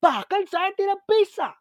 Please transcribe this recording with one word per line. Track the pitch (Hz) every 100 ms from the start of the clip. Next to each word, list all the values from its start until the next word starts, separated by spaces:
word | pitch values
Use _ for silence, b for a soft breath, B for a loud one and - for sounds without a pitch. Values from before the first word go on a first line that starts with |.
Bahkan | 339 240 - 392 370
saya | 339 370
tidak | 392 392 392
bisa. | _ 440 403 - 226 -